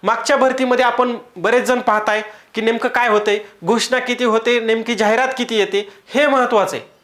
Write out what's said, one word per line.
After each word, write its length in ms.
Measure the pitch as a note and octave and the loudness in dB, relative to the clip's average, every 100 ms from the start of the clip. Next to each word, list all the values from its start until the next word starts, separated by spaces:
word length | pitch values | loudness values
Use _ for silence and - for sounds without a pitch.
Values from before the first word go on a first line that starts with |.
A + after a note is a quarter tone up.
मागच्या 340 | F#3+ A3+ - C#4 | 0 -2 0 2
भरतीमध्ये 480 | C4 B3+ C4 B3 | 2 0 0 2
आपण 320 | C4 B3 B3 A#3 - - | 2 2 -2 -2 -12 -6
बरेच 280 | F3+ A#3+ | 0 0
जण 160 | A3+ B3 | 2 0
पाहताय 420 | A#3 G#3+ G#3 G#3+ G#3+ - - | 2 0 0 -2 -4 -16 -12
की 60 | - | -4
नेमकं 280 | A3 A#3 B3 | -2 0 -2
काय 200 | B3 A#3+ | 0 2
होतंय, 300 | G#3+ G#3 G#3 - - | 2 2 -2 -4 -12
घोषणा 340 | E3+ A3+ - B3+ | -2 0 0 -2
किती 260 | B3 A#3+ | -2 -2
होते, 360 | A#3+ A3 A3+ A#3+ | 0 0 0 0
नेमकी 340 | A3+ A3+ A3+ | 0 -2 -2
जाहिरात 340 | A3 G#3+ A3+ B3+ B3+ | 0 2 2 0 -2
किती 200 | A#3 A3+ | -4 -2
येते, 320 | F#3 G3 G#3 - _ | 0 -2 -6 -14 _
हे 120 | B3 D4 | 0 2
महत्त्वाचं 500 | C4+ B3 A3 F#3 B2+ | 2 2 2 0 -4
आहे. 160 | - _ | -12 _